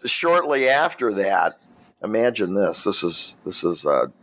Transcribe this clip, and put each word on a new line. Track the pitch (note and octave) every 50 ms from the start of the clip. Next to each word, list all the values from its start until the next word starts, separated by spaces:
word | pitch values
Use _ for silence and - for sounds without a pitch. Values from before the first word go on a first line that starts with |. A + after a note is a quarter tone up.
| -
shortly | - - - - E3+ E3+ F3 E3 D3 C#3+ C#3 C3 B2+
after | C3+ C#3+ D#3 E3+ - - B2 A#2 G#2
that, | G2 G2 F#2+ G2 F2 E2 E2+ - - _ _ - - _ _ _ _ -
imagine | G#2 G#2+ A2+ A#2 B2 A#2 A2 G2+ F2+ F#2+
this. | G2+ G2 E2+ E2 - -
This | G#2 G2 - F2+
is, | E2+ D#2+ - - - - - _
this | F#2 F2+ - -
is, | F2 F2 - -
uh, | D2+ C#2+ B1+ B1 B1+ - _